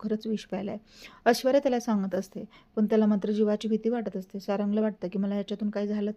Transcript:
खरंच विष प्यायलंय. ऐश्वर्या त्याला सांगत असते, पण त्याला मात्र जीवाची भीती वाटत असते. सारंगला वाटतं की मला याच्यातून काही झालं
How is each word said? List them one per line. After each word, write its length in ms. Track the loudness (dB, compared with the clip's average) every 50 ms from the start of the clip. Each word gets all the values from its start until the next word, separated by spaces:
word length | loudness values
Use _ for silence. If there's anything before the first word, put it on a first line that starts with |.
खरंच 260 | -4 -4 -4 -4 -4
विष 180 | -4 -6 -6 -6
प्यायलंय. 320 | -6 -8 -6 -6 -6 -8 -10 -12 _ -20 -20 -20 -20 -12 0 4
ऐश्वर्या 340 | 4 4 4 4 4 4 4
त्याला 200 | 4 4 0 0
सांगत 340 | 0 0 0 0 0 0 -2
असते, 300 | -4 -4 -4 -10 -12 -14 -14 -16 -20 _ _ -2
पण 100 | 0 2
त्याला 200 | 4 4 4 4
मात्र 240 | 4 4 2 0 -2
जीवाची 380 | 0 2 2 2 2 0 0 0
भीती 200 | -2 0 0 0
वाटत 280 | -2 -2 -4 -4 -6
असते. 240 | -8 -10 -8 -12 -10
सारंगला 400 | -4 -4 -2 0 0 0 2 2
वाटतं 280 | 2 0 -2 -4 -8 -6
की 100 | -2 -2
मला 160 | -2 0 -2
याच्यातून 360 | -2 -4 -4 -6 -4 -4 -4
काही 160 | -2 -2 -4
झालं 240 | -2 -2 -2 -2 -4 -4